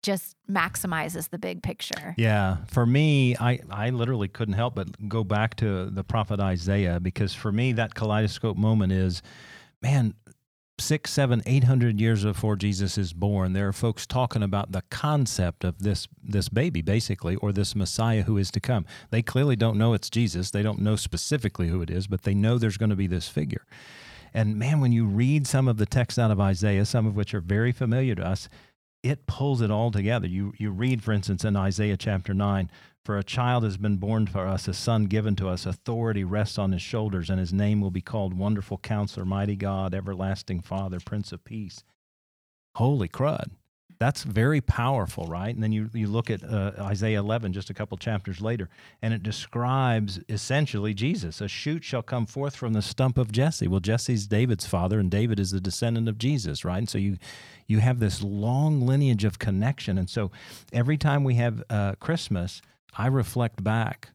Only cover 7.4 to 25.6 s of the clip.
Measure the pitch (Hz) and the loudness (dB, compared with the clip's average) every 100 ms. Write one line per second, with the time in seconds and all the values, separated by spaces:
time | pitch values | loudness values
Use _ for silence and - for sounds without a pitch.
7.4 | 110 104 127 117 110 - 110 104 107 - | -4 0 0 0 -2 -2 0 2 2 0
8.4 | 113 95 107 110 92 95 92 87 - - | -4 2 4 4 4 2 2 -2 -10 -20
9.4 | - - - _ 123 139 113 - - - | -20 -20 -20 _ 0 2 2 -2 -20 -20
10.4 | _ _ _ - - 151 - - 135 120 | _ _ _ -10 -2 -2 0 0 2 2
11.4 | 107 131 123 131 120 104 113 110 104 95 | 4 4 6 6 4 4 4 4 2 0
12.4 | 110 101 101 95 98 104 90 85 101 101 | 0 2 0 2 0 0 -2 0 0 2
13.4 | 92 95 101 98 117 107 - 127 127 - | 2 0 0 0 -2 -2 -4 -2 0 0
14.4 | 101 101 98 92 - - 147 151 123 - | 0 0 -2 -6 -6 -4 0 2 0 2
15.4 | 90 - 90 85 101 92 - - - 101 | 0 0 -4 0 0 -2 -4 -14 -2 -2
16.4 | 87 113 165 87 80 107 - 95 85 95 | 0 0 0 0 2 0 0 -4 -2 -2
17.4 | 104 98 98 104 90 - 113 110 101 104 | 0 0 0 0 -2 0 2 2 2 2
18.4 | 95 - - 117 82 - - 113 117 127 | 0 -2 0 0 -2 -10 -2 -2 0 2
19.4 | 143 120 113 104 113 110 - 117 117 87 | 2 4 2 4 4 2 0 0 0 0
20.4 | 92 101 107 101 101 107 - 85 - 147 | -2 0 0 0 0 0 -2 -6 -2 -2
21.4 | 107 - 87 90 82 87 95 98 - 98 | -2 0 0 0 -2 -4 -2 -2 0 2
22.4 | 110 120 110 95 110 98 95 90 - - | 4 4 2 2 0 2 0 0 -2 -4
23.4 | 73 - _ - - - - - - 113 | -4 -6 _ -20 -20 -20 -20 -20 -6 0
24.4 | 107 107 120 156 131 117 110 101 127 151 | 0 2 2 4 4 4 4 4 4 2
25.4 | 135 135 | 2 2